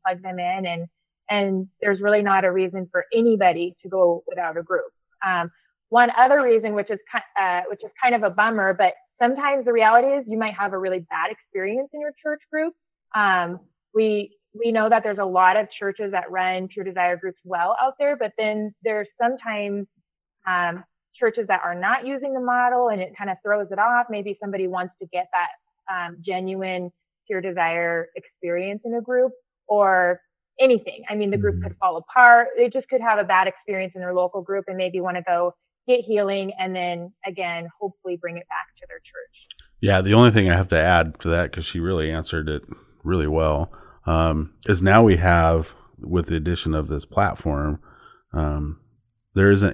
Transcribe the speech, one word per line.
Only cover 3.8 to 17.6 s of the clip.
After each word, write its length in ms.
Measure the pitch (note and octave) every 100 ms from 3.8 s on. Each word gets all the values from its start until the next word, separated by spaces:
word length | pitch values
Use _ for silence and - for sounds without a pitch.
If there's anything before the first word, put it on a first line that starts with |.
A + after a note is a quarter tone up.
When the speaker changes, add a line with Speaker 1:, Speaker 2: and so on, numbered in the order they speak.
Speaker 1:
to 60 | F#3
go 340 | F#3+ F3+ E3+ -
without 280 | F3+ E3+ D#3+
a 60 |
group. 300 | E3+ F3+ - _ _ - F#3+
Um, 240 | F3+ E3+ _ _ _ -
one 220 | A#3 A#3+ A#3+
other 240 | C4 C#4+
reason, 340 | B3+ A3+ A3
which 160 | G#3 G3+
is 80 | G3+ -
ki-, 300 | A#3 - G3+
uh, 200 | F#3+ F3+ F3+
which 120 | G3+
is 60 | G#3+ -
kind 140 | B3+
of 80 | A#3+
a 80 | G#3
bummer, 440 | F3+ A3 A3 F#3+
but 180 | F#3 F#3 - _ -
sometimes 440 | A#3+ C4+ C#4+ C#4
the 80 | A#3+
reality 360 | A#3 A3 A#3 C4
is 160 | C#4+ A#3
you 100 | A3
might 160 | A3
have 180 | G3 G3+
a 60 | F#3+
really 220 | F#3+ F#3
bad 300 | E3 E3 F3
experience 580 | G#3+ _ G3 F#3+ A#3 C#4
in 80 | D4+
your 120 | D4 D4
church 180 | D4+ D4+ _
group. 240 | D#4 E4 - _ _ _ G#3+
Um, 440 | G3+ F#3 E3+ F3+ _ _ _
we, 420 | G#3+ A3 G#3 G3+ _ _ G#3
we 140 | A#3
know 160 | A3+ G#3+
that 140 | A3+
there's 140 | G#3+ G3
a 40 |
lot 320 | F#3+ F#3 F#3 G#3
of 100 | G#3 -
churches 340 | G3 G3 G#3
that 180 | F#3+ -
run 380 | F#3 F#3 F#3 F#3+
Pure 160 | G#3 F#3+
Desire 300 | F3+ F3 F3
groups 220 | F#3 F3+
well 320 | F3+ F3+